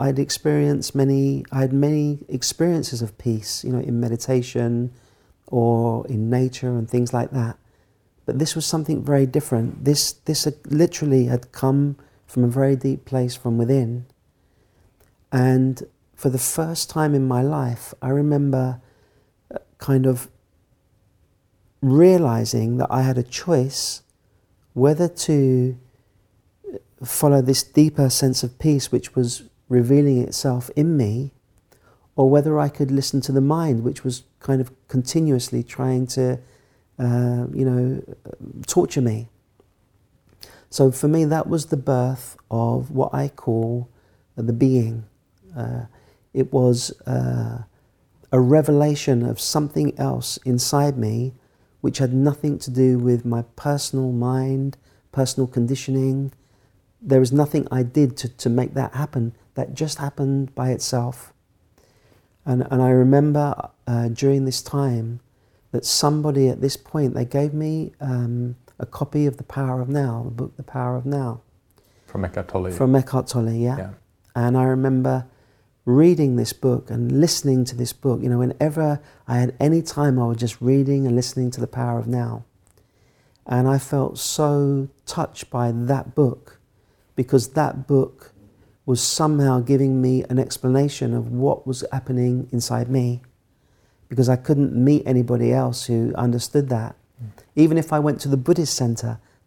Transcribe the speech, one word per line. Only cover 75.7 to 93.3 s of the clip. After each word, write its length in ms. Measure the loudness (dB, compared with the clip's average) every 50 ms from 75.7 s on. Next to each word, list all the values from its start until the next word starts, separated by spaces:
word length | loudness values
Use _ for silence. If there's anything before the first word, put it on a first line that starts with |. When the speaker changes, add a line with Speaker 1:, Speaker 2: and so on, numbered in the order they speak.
| _ _ 0
Speaker 1:
reading 500 | 2 4 6 8 6 6 6 4 2 2
this 180 | 2 0 -2 -4
book 360 | -2 0 0 0 0 -2 -6
and 300 | -6 -4 -2 0 2 4
listening 460 | 4 2 2 0 0 2 2 2 2
to 100 | 0 -2
this 180 | -6 -6 -6 -6
book. 280 | _ -2 -2 0 0
You 80 | 0 0
know, 100 | 0 2
whenever 640 | 0 0 0 0 -2 0 0 0 0 0 0 -2 -6 -16 _ _ -8 -2
I 100 | 0 0
had 180 | 0 0 0 0
any 220 | 2 2 2 2
time, 380 | 0 -2 -2 0 2 2 2 2
I 80 | 2 0
was 100 | -2 -2
just 240 | -4 -6 -4 -2
reading 460 | 0 2 4 4 4 2 0 0 0 2
and 80 | 0
listening 340 | 0 0 -2 -4 -4 -4 -4
to 100 | -4 -6
The 60 | -8 -6
Power 300 | -4 -4 -4 -2 -2 -4
of 100 | -4 -2
Now. 380 | -2 -2 -4 -4 -6 -10 -14 _ _ _ _ _ _ _ _ _ _ _ _ _ _ _ _ _ _ _ -8
And 220 | -2 0 2 2 2
I 100 | 2 0
felt 380 | -2 -2 -2 -2 -2 -2 -4 -8
so 720 | -8 -8 -2 0 0 2 2 2 2 2 0 -2 -4 -6 _ _ -16
touched 440 | -10 -6 -6 -6 -6 -8 -14 -16 -8
by 220 | -4 -2 -2 0 0
that 400 | -2 -2 -2 -2 -2 -2 -4 0
book, 460 | 2 2 2 2 -4 -14 -20 -20 _ _ _ _ _ _ _ _ _ _ _ -6
because 340 | -4 -2 2 2 2 2 2
that 360 | -2 -2 -2 -2 -2 -6 -4
book 460 | 0 2 2 2 0 -6 _ -20 -20 _ _ -20 -20 _ _ _ _ _ _ -2
was 160 | -2 -2 0
somehow 580 | 0 -2 -2 0 0 2 2 2 2 2 2 2
giving 420 | 2 2 2 2 2 2 2 2
me 220 | 2 2 2 0 0 0
an 100 | 0 0
explanation 720 | 0 -2 -6 -4 0 2 2 2 2 0 -2 -4 -4 -2 -2
of 160 | -2 -4 -4
what 360 | -4 0 0 0 0 0 -4 -8
was 160 | -8 -6 -6 -6
happening 560 | -6 -6 -4 -2 -2 0 0 0 0 -2 -4 -4 -4
inside 360 | -4 -4 -2 -4 -4 -2 0
me, 320 | 0 0 0 0 -4 -6 -10 _